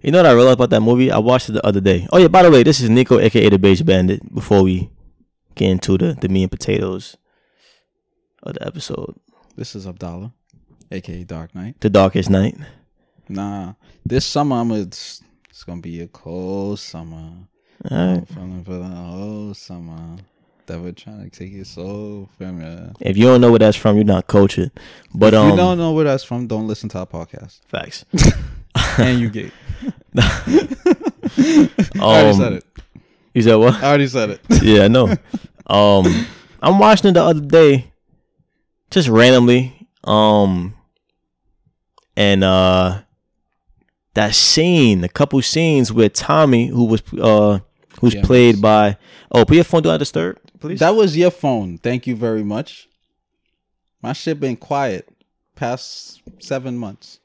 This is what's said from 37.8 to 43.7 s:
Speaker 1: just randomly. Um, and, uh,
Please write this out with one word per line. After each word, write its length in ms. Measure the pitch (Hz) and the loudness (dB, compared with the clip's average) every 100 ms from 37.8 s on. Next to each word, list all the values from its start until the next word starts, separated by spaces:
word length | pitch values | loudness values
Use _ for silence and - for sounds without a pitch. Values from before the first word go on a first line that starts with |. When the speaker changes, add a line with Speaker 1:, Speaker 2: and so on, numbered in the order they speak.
| - _ _ _ _ _ _ _ _ _ _ | -2 _ _ _ _ _ _ _ _ _ _
Speaker 1:
just 180 | 190 143 | -4 0
randomly. 800 | 110 123 127 120 123 127 _ - _ | 4 4 4 4 2 0 _ -20 _
Um, 720 | - 107 107 104 98 92 90 113 _ _ _ _ _ _ _ _ _ _ _ _ _ - | -2 2 4 2 2 -2 -6 -14 _ _ _ _ _ _ _ _ _ _ _ _ _ -2
and, 260 | 101 98 | 0 2
uh, 580 | 95 92 92 92 92 95 _ _ _ _ _ _ _ | 2 2 2 2 0 -6 _ _ _ _ _ _ _